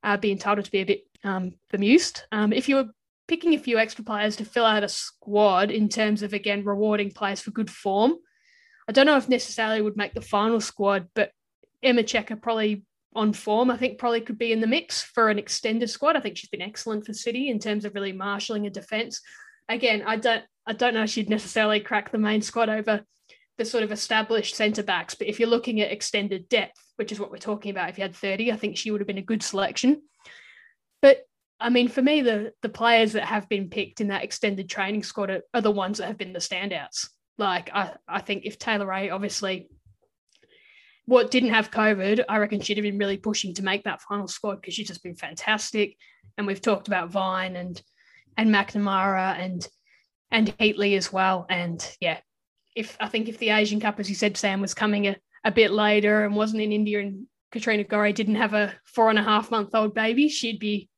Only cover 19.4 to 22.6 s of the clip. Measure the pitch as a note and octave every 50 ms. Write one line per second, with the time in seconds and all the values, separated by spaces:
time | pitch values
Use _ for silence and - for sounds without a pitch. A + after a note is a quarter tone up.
19.4 | - - _ _ _ - A3+ B3 C4 A#3+ G#3+ G#3 - G#3 A3 A3 A3 B3 A3+ A3
20.4 | - _ _ _ _ - A3 A3 B3 A#3+ A#3 A3 G#3+ G#3 - A#3 G#3+ F#3+ G#3+ G#3+
21.4 | G#3 - - A3+ G#3+ G#3+ G#3+ G#3 G#3 - A3+ G#3 G#3 - - A3 G#3+ G#3 G#3+ G#3+
22.4 | G#3 - - A#3+